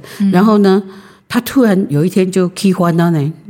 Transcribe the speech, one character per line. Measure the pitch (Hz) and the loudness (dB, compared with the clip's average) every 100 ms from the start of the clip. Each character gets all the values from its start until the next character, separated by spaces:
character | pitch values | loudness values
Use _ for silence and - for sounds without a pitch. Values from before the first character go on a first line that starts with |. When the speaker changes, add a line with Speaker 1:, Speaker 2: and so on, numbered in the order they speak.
| - - | -12 -4
Speaker 1:
嗯。 | 196 | 0
Speaker 2:
然 | 180 | 2
后 | 214 208 | 2 4
呢， | 196 190 196 - - - - | 4 2 -2 -16 -20 -20 -8
她 | 240 | -6
突 | 240 277 | -4 0
然 | 240 190 196 | 2 2 0
有 | 143 | -2
一 | 175 | 0
天 | 190 185 | 0 -2
就 | 185 180 | 0 -2
气 | - 202 | -2 -2
翻 | 180 170 170 | 0 0 0
了 | 170 | 0
呢， | 165 143 160 | 0 -2 -6